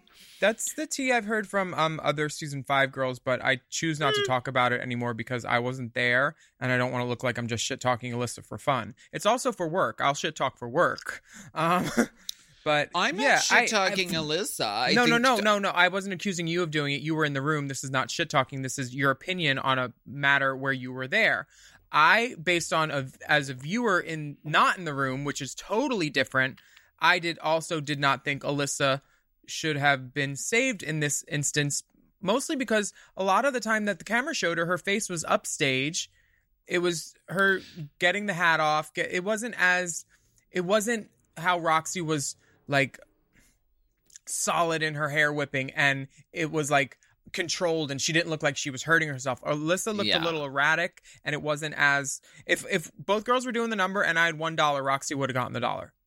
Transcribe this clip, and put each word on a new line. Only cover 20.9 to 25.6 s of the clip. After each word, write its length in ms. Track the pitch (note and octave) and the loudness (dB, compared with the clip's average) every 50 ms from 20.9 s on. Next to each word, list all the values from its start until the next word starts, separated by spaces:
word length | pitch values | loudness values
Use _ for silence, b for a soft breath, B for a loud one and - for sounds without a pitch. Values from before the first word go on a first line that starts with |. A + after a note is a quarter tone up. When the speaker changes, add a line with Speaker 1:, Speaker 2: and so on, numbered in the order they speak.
Speaker 1:
were 160 | B2+ C3 C3 | -8 -8 -6
there. 400 | C3 F3+ A3 G#3 D#3 B2+ G2 - B B B B B B B _ _ | -2 0 2 2 2 2 0 -4 B B B B B B B _ _
I, 440 | - D3 D#3 E3+ G3 A3+ A#3 - - E3+ | 4 6 6 8 6 6 4 0 -4 -4
based 320 | D3 F3+ F3 E3+ - - F3 | -2 0 0 0 0 0 0
on 160 | D#3+ D#3 D#3 | 0 0 0
a, 160 | C#3+ C#3 C3 C3+ - - - | -2 -4 -4 -6 -10 -8 0
as 220 | - D3+ D3 C#3 C#3 | 2 2 2 2 -2
a 40 | C3+ | -6
viewer 460 | B2+ C#3 D#3 G#3 B3 A#3+ G#3+ F#3 E3+ | -10 -8 -4 -2 0 2 2 2 2
in, 380 | - - D#3+ D#3 D3+ D3 C#3+ - - | 0 -2 -6 -8 -8 -10 -12 -12 -4
not 340 | D3 D#3+ G3 B3+ C4+ F#3 F#3+ | 2 4 4 4 4 2 0
in 60 | F3 | -4
the 80 | D#3 C#3 | -6 -4
room, 280 | C#3 C3+ C3 C3 C3+ C#3+ | -2 -2 -2 -2 -4 -4
which 160 | C#3+ C3 - | -6 -6 -6
is 120 | C#3 B2 - | -8 -10 -10
totally 560 | - | -12